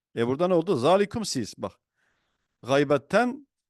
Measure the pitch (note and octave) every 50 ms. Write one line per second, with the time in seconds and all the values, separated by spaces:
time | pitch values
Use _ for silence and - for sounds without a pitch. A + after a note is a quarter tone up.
0 | _ _ _ A#2 A#2 A#2+ C3+ C#3+ F3+ F#3 F#3 E3 E3 F#3+ F3+ A#2+ A#2+ D#3 F#3 G3+
1 | G#3 G3 - A#3 G3+ - - C3+ G#2 - - - G#2+ G2 - _ _ _ _ _
2 | _ _ _ _ _ _ _ _ _ _ _ _ - A#2 C#3 C#3+ D3 C#3 D3 C3+
3 | - _ F#3 G#3 B3 B3 - - - _ _ _ _